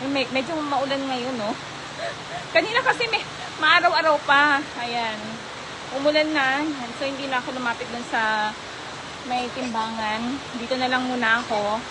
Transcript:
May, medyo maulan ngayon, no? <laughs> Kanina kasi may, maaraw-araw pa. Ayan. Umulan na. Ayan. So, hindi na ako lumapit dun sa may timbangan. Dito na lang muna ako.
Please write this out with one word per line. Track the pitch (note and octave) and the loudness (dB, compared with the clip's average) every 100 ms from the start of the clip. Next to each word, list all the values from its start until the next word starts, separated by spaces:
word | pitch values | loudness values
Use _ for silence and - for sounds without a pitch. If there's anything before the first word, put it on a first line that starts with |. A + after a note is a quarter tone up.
| C4 | 0
May, | C#4 B3 C4 | 0 0 -2
medyo | C4+ D#4+ D4 | -2 -2 0
maulan | C4+ C4+ C#4 | 0 0 -2
ngayon, | C4+ B3+ B3 B3 | -2 -2 -2 -2
no? | G#3 - - - - - | -4 -4 -8 -10 -10 -8
<laughs> | E5+ - - E5+ - - | -8 -8 -10 -10 2 2
Kanina | G#4 A#4+ | 4 4
kasi | B4+ - A#4 | 4 2 0
may, | G#4 - - - - | 0 -4 -10 -10 2
maaraw-araw | D#4 F4 E4+ D#4+ D#4+ D4 - | 6 8 6 6 4 4 6
pa. | C#4+ D4 C#4+ D4+ - | 6 6 4 0 -6
Ayan. | A#3+ A#3+ A#3 G#3+ A3 A3+ - - - - - C4 | -4 -2 -2 -4 -8 -10 -10 -12 -12 -12 -6 2
Umulan | C#4+ D4+ D4+ D4+ | 4 4 4 4
na. | C4 C#4 | 4 2
Ayan. | D#4 C#4+ A#3 A#3+ | 0 -2 -6 -4
So, | C#4 | -4
hindi | C4+ | -4
na | C#4 B3+ | -2 -2
ako | B3 B3+ | -2 -4
lumapit | A#3+ A#3 B3 | -2 -4 -6
dun | A#3 A#3+ | -8 -2
sa | A#3+ A3 G#3+ G#3+ A3 - - - - - - | 0 2 2 0 -4 -12 -12 -12 -12 -12 -10
may | B3+ B3 B3 C4 | -4 -2 -2 -4
timbangan. | B3+ A3+ A3 A3 G#3+ A3 A#3+ C#4 - B3 | -2 -2 -2 -2 -2 -2 -2 -4 -6 -8
Dito | A#3 C4 | -2 0
na | B3+ | 2
lang | B3+ B3+ | 2 0
muna | B3 A3+ A3+ | 0 2 2
ako. | A#3+ G#3+ G#3 A3 - | 2 0 2 -2 -4